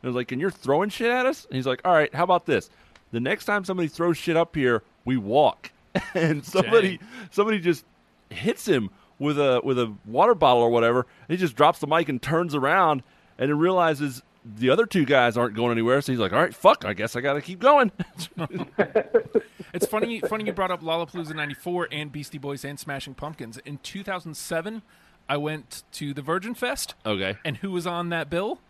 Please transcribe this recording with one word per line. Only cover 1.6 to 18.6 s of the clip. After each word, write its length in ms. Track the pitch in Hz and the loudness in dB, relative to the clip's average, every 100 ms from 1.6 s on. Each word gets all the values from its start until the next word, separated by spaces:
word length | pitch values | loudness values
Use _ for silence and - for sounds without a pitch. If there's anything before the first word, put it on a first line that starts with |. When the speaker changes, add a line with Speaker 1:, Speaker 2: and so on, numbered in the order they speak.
| 131 | -2
Speaker 1:
like, 140 | 127 | -2
"All 80 | - | 4
right, 200 | 170 151 | 4 4
how 100 | 139 | 0
about 220 | 180 180 - | 2 2 4
this? 220 | 120 - _ _ _ _ | 0 0 _ _ _ _
The 80 | 117 | -4
next 240 | 123 208 - | -2 -2 -2
time 180 | 208 | -2
somebody 240 | 185 185 165 | -2 -2 -4
throws 280 | - 170 165 | 0 0 0
shit 180 | - 160 | 0 2
up 180 | 170 160 | 2 2
here, 260 | 127 113 _ _ | 2 2 _ _
we 120 | - 131 | -2 -2
walk." 540 | 98 123 139 - - _ _ | 2 4 4 2 -14 _ _
<laughs> 200 | - - | -6 -4
And 300 | 185 160 156 | -2 0 0
somebody, 540 | 139 190 208 226 190 180 | -2 0 4 4 4 -2
Speaker 2:
Dang. 100 | 214 247 196 | -12 -18 -10
Speaker 1:
somebody 280 | - 208 214 | 0 0 2
just 260 | 170 165 _ _ _ _ _ | 0 -2 _ _ _ _ _
hits 400 | 101 143 - - | -6 -4 -4 0
him 220 | 147 101 _ _ _ | 0 0 _ _ _
with 200 | 143 143 | -2 2
a, 220 | 143 127 | 4 2
with 140 | 95 127 | 2 0
a 160 | 117 104 | 0 -4
water 300 | 104 120 202 | -8 2 4
bottle 260 | 220 151 123 | 6 6 6
or 60 | 117 | 6
whatever. 320 | 117 117 123 | 4 4 2
And 300 | 123 _ - | -2 _ -6
he 60 | 180 | -2
just 180 | 180 113 | -2 4
drops 220 | 151 175 | 4 4
the 80 | 143 | 0
mic 220 | 160 170 | 0 0
and 100 | 127 | -4
turns 340 | - 160 175 | -2 -2 0
around 480 | 147 135 180 175 143 - _ _ - | -2 0 2 2 2 -4 _ _ -4
and 120 | 135 | -2
then 80 | 147 | 2
realizes 640 | 170 185 170 147 147 127 _ _ | 2 4 2 0 -4 -6 _ _
the 240 | 117 104 127 | -20 -2 2
other 160 | 156 | 4
two 220 | 226 196 139 | 4 2 4
guys 320 | 143 120 113 | 4 4 2
aren't 160 | 120 | -2
going 180 | 104 120 | 0 0
anywhere. 280 | 117 117 131 | 2 2 2
So 100 | 143 | 2
he's 60 | 127 | -2
like, 120 | 98 | 0
"All 60 | 107 | 2
right, 140 | 170 | 0
fuck, 300 | 120 185 - | 4 4 4
I 80 | 104 | 0
guess 200 | 92 107 120 | -4 -4 -4
I 40 | |
gotta 200 | 139 143 | -4 -4
keep 160 | 143 185 | -6 0
going." 340 | 247 285 240 - 185 - 165 - | 4 6 4 -2 -10 -10 -14 -10
<laughs> 80 | 165 185 | -8 -8